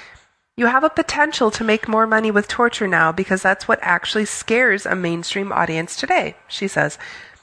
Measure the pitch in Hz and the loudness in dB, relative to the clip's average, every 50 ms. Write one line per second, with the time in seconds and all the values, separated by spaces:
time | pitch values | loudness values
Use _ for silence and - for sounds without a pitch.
0 | - - - - _ _ _ _ _ _ _ 233 240 233 247 269 311 311 311 339 | -20 -20 -20 -20 _ _ _ _ _ _ _ 0 2 2 4 4 2 2 2 0
1 | 320 - - 294 294 311 - - 254 214 214 - 233 220 214 220 - 226 214 220 | -2 0 0 0 0 0 2 2 0 0 0 0 0 0 0 0 0 0 2 2
2 | 220 220 220 220 220 220 202 208 214 - - - 240 240 - - 226 190 175 160 | 2 4 2 2 2 2 2 0 0 0 0 2 2 2 0 -2 -2 0 2 2
3 | 160 160 170 185 190 - 190 190 - 190 196 - - - 196 - - 180 175 170 | 2 2 2 0 -2 -2 0 0 2 2 0 0 0 0 0 0 2 0 0 0
4 | - - - 214 214 - - - - - 220 240 254 233 196 202 - - - 190 | 0 -2 -2 -2 -2 -2 -4 -6 -4 0 2 2 2 2 2 0 -2 -4 -4 -2
5 | 180 170 170 170 165 - - 202 196 202 - - 170 170 160 160 165 - - - | -2 -2 -4 -4 -6 -6 -6 -6 -4 -2 0 0 0 0 -2 -4 -4 -6 -8 -6
6 | 269 277 370 330 185 - - - _ - - - 202 190 - 151 147 151 - - | -2 0 0 0 0 -2 -6 -12 _ -14 -8 -6 -6 -2 0 0 0 0 -2 -8
7 | - - - - - - - _ | -16 -16 -18 -18 -20 -20 -20 _